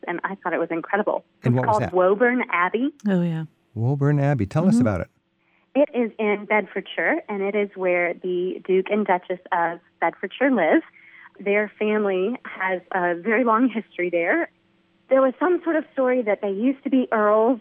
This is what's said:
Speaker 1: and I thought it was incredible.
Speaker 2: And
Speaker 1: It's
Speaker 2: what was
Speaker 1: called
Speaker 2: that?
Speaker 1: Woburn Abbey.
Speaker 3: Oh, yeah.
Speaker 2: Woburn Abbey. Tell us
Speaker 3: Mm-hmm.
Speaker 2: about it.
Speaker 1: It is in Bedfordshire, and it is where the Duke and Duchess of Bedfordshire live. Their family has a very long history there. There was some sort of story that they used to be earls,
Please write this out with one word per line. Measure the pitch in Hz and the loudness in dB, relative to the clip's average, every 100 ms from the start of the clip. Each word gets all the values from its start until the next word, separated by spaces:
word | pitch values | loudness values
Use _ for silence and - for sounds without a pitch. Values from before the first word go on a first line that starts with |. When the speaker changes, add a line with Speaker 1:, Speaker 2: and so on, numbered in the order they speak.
| - | -8
Speaker 1:
and | 175 | -6
I | 175 196 | -6 -6
thought | 180 | -4
it | 156 | -2
was | 165 | -2
incredible. | 165 156 202 208 - - _ | -6 -4 -2 0 -4 -6 _
Speaker 2:
And | 127 | 0
Speaker 1:
It's | 123 | 0
Speaker 2:
what | 127 | 2
was | 214 | 0
Speaker 1:
called | |
Speaker 2:
that? | 208 | 0
Speaker 1:
Woburn | 185 185 202 247 247 - | 2 2 4 2 0 -2
Abbey. | 175 180 226 277 - 208 | -2 0 0 -4 -4 0
Speaker 3:
Oh, | 185 | 0
yeah. | 175 160 156 _ _ | 0 -4 -8 _ _
Speaker 2:
Woburn | 110 117 143 139 147 | -4 -2 2 2 2
Abbey. | 139 135 98 | 2 0 0
Tell | 156 185 | 2 4
us | |
Speaker 3:
Mm-hmm. | 226 | 4
Speaker 2:
about | 110 90 | 2 0
it. | 90 _ _ _ _ _ _ | -6 _ _ _ _ _ _
Speaker 1:
It | 269 294 | 0 0
is | 240 226 - | 0 -4 -2
in | 214 208 208 | -2 -2 0
Bedfordshire, | 214 190 202 190 - 170 311 - | -2 -2 -6 -8 -4 -2 -2 -4
and | 202 | -6
it | 196 208 | -2 -2
is | 202 | -4
where | 190 185 175 175 | -2 0 0 0
the | - 185 180 180 - - | -4 -6 -4 -4 -4 0
Duke | 185 190 | 0 2
and | 208 202 | 0 0
Duchess | 185 - 180 - | 0 -2 -10 -4
of | 175 170 170 _ - | -2 -2 -4 _ -4
Bedfordshire | 170 - 190 - 285 | -4 -4 -10 -2 0
live. | 240 160 320 - - - - - - | 2 4 2 0 -16 -20 -20 -20 -8
Their | 196 208 208 - | -2 0 -2 -4
family | 214 214 202 185 190 247 | -2 0 0 0 -2 -4
has | - - 190 185 - | -10 -8 -4 -4 -4
a | 190 175 170 | -2 -2 -2
very | 190 226 | -2 0
long | 240 220 254 | 2 2 2
history | 214 - - 180 | -2 -8 -6 -2
there. | 170 170 320 330 _ _ _ _ _ - | 0 0 0 -2 _ _ _ _ _ 0
There | 269 | 2
was | 262 - | 2 2
some | 320 349 | 0 0
sort | 330 320 | 0 -2
of | - | -2
story | - 254 254 | -2 0 0
that | 214 196 | 0 -2
they | 208 | -2
used | 196 247 269 | -2 -2 -2
to | 247 | 0
be | 262 247 | 0 2
earls, | 220 208 214 226 240 | 2 4 4 4 0